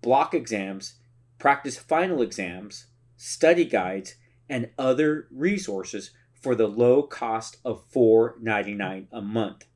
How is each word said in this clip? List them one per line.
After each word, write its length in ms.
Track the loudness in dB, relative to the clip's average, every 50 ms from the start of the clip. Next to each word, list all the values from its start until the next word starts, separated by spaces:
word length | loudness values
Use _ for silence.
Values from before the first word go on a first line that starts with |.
block 320 | 2 2 2 2 2 0 -2
exams, 600 | -4 -4 -4 -6 -6 -6 -6 -10 -12 -14 -16 -20 _ _ _ _ _ _ _ _ _
practice 400 | 2 2 2 2 -2 -10 -12 -12
final 460 | -6 _ 0 0 0 0 0 -2 -2
exams, 640 | -4 -4 -8 -10 -10 -10 -12 -14 -16 -18 -20 -20 _ _ _ _ _ _ _
study 480 | -12 -12 -4 2 4 4 6 4 2
guides, 500 | 0 0 -2 -2 -2 -6 -8 -10 -12 -20 _ _ _ _ _ _ _
and 220 | -8 -6 -6 -8 _ -2
other 480 | 0 0 2 2 2 0 0 -2 -6 _
resources 800 | -10 -2 -2 0 0 -2 -4 -6 -6 -8 -8 -8 -10 -12 -12 -14 _ _ _ _ _
for 220 | _ -4 -2 0
the 120 | 2 2 0
low 360 | 2 4 6 6 6 6 4
cost 540 | 0 -6 -8 -6 -4 -4 -4 -6 -10 -18 _ _
of 200 | -8 -8 -8 _ _
four 480 | _ 4 6 8 8 6 6 4 -2 -8
ninety-nine 680 | -4 -2 -2 -2 -2 -4 -6 -6 -6 -6 -6 -10 -14 _
a 100 | -14 -12
month. 440 | -10 -4 -2 -2 -2 -2 -6 _ -20 _ _